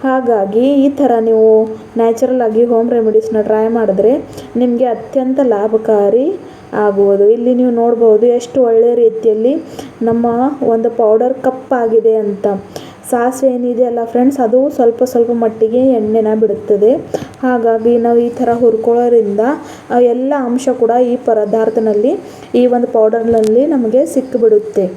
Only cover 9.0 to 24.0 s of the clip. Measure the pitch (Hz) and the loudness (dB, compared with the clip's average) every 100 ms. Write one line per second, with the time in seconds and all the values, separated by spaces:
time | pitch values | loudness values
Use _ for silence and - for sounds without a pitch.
9 | 226 220 226 214 240 320 - - 262 - | 0 2 -2 0 -2 -2 -8 -18 -18 -6
10 | 226 233 233 233 269 285 233 226 226 226 | -2 0 -2 0 -2 -2 -2 0 -2 0
11 | 220 220 247 262 262 254 - 254 226 220 | 2 2 0 -2 -4 -4 -6 -2 0 2
12 | 220 220 208 196 208 196 - - - - | 2 0 -2 -4 -4 -6 -10 -18 -18 -20
13 | - 247 240 262 269 247 247 240 247 233 | -6 -2 -2 0 -2 -2 -4 -2 -2 -2
14 | 233 240 254 277 226 247 285 285 247 233 | -4 0 0 0 0 2 0 2 0 0
15 | 254 240 233 233 226 220 220 240 262 240 | -2 0 0 0 -2 0 0 2 2 0
16 | 214 226 214 220 214 196 - 202 208 294 | 0 0 0 0 0 -2 -2 2 2 0
17 | - - - - 254 247 226 226 226 240 | -4 -10 -12 -6 -2 0 0 0 2 2
18 | 233 233 240 240 247 233 233 220 233 233 | 2 2 0 -2 -2 2 2 2 0 0
19 | 240 233 208 202 240 311 - - - 247 | 2 2 2 -2 -2 -2 -10 -20 -4 2
20 | 247 247 269 285 247 247 - 233 226 240 | 2 2 -2 -2 -2 -2 -2 0 0 2
21 | 247 247 - 214 208 226 220 226 220 208 | 0 -2 0 0 0 0 0 0 0 0
22 | 240 370 - - - 240 247 240 240 233 | 0 -2 -8 -20 -4 0 2 2 0 2
23 | 214 233 226 233 214 226 294 277 226 247 | 2 0 0 0 2 2 2 0 0 0